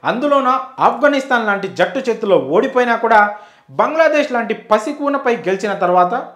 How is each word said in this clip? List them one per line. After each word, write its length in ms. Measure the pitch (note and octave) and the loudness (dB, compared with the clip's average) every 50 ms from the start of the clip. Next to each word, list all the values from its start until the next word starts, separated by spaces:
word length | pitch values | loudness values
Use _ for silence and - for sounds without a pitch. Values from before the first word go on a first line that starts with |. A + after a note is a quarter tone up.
| - | -4
అందులోన 540 | D3 G3 B3 D4 C#4+ C#4+ C#4 B3+ B3 B3+ B3+ - - - - | -4 -2 -2 0 0 0 2 2 0 0 -2 -4 -8 -4 0
ఆఫ్ఘనిస్తాన్ 640 | - A#3 B3 A#3+ D4 C#4+ C#4+ C4+ C4+ - C4 A#3 A3 | 0 0 2 2 2 2 2 0 0 0 0 0 0
లాంటి 220 | G#3 G3 F#3+ F#3+ | 0 -2 -2 -4
జట్టు 320 | F#3+ - - A#3+ C4+ C#4 C4+ | -4 -2 0 0 0 -2 -2
చేతిలో 380 | C4 A#3 G#3+ - A3+ G3+ F3+ | -4 -4 -4 -2 0 2 2
ఓడిపోయినా 580 | D3+ C3 C3+ D#3 G#3 C4 C4 - B3 B3 A#3+ A#3 | 2 2 2 0 0 0 0 0 0 0 0 0
కూడా 400 | A3+ A#3 A3 A3+ G#3+ G#3 G#3 G#3 - - - _ _ _ - | 0 2 4 4 4 4 4 0 -6 -16 -20 _ _ _ -6
బంగ్లాదేశ్ 600 | C3+ D#3+ A3 C4+ D#4 D#4+ D#4+ D4+ D4+ D4 C4 - | -2 -2 -2 0 2 2 2 2 2 2 0 0
లాంటి 220 | B3 A#3 A3 G3+ G#3+ | -2 -4 -4 -4 -6
పసికూనపై 840 | - - - G#3+ A3 - D#4+ C#4+ D4 C#4+ C#4 C#4 C4+ C4+ B3 A#3+ | -8 -2 0 0 0 0 -4 -6 -4 -4 -4 -2 -2 0 -2 -2
గెలిచిన 380 | F3 E3+ F#3 F#3+ F#3+ A3 G3+ F#3+ | -2 -2 -4 -4 -2 -2 -4 -4
తర్వాత 500 | - F#3 F3+ F3+ F3+ F3+ F3+ A#3+ C4+ C4+ - - | -2 0 2 4 4 2 2 0 -4 -8 -10 -16